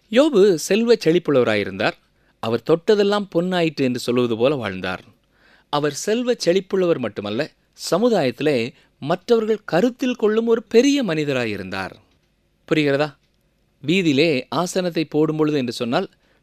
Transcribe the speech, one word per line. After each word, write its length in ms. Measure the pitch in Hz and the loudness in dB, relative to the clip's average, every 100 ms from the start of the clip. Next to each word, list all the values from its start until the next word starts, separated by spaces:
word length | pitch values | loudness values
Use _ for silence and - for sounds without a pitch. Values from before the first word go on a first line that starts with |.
| _ | _
யோபு 440 | 220 311 226 208 160 | 2 4 4 4 2
செல்வ 400 | - 202 233 233 | 0 0 2 2
செழிப்புள்ளவராயிருந்தார். 960 | 160 175 - 139 117 104 98 98 127 - _ _ _ _ | 2 2 2 2 2 0 -2 -4 -4 -4 _ _ _ _
அவர் 220 | 113 117 - | -4 -2 0
தொட்டதெல்லாம் 580 | 165 - 208 202 208 196 170 | 2 2 2 2 0 -2 -4
பொன்னாயிற்று 400 | 185 180 165 143 | -2 0 -2 0
என்று 240 | 131 123 | -2 -2
சொல்வது 380 | - 123 120 110 | -2 0 0 0
போல 180 | 131 147 | 0 0
வாழ்ந்தார். 480 | 104 92 92 87 - _ _ _ _ _ _ | -4 -6 -8 -8 -12 _ _ _ _ _ _
அவர் 240 | 147 147 | -2 -2
செல்வ 400 | 143 - 226 247 | -4 -4 -2 -2
செழிப்புள்ளவர் 640 | 233 170 185 190 196 180 156 | -2 0 0 0 -2 0 0
மட்டுமல்ல, 540 | 113 104 101 107 156 _ _ | -4 -6 -6 -6 -6 _ _
சமுதாயத்திலே 1000 | - - 170 240 202 131 - 147 131 120 - _ _ | -16 -2 0 2 2 0 0 0 0 -4 -10 _ _
மற்றவர்கள் 600 | 139 185 - 233 214 214 - | -6 -4 0 0 0 -4 -2
கருத்தில் 500 | 165 247 240 254 240 | 0 0 -2 -4 0
கொள்ளும் 320 | 208 214 226 | 0 0 0
ஒரு 160 | 233 | -2
பெரிய 400 | - 226 277 285 | 2 2 4 2
மனிதராயிருந்தார். 880 | 214 156 147 127 117 101 92 95 92 - _ _ _ _ _ _ - | 0 -2 -2 -2 -4 -6 -6 -8 -8 -12 _ _ _ _ _ _ -4
புரிகிறதா? 440 | 156 143 139 151 - _ _ _ _ _ _ | 0 2 0 -2 -6 _ _ _ _ _ _
வீதியிலே 640 | 135 185 165 135 170 131 - | -2 0 2 4 2 0 -2
ஆசனத்தை 560 | 143 180 190 180 165 156 | -4 -2 -4 -4 -4 -2
போடும் 320 | 147 156 156 | 0 0 0
பொழுது 200 | 151 147 | 0 0
என்று 140 | 120 | -4
சொன்னால், 380 | - 117 147 - _ _ _ | -4 -4 -4 -4 _ _ _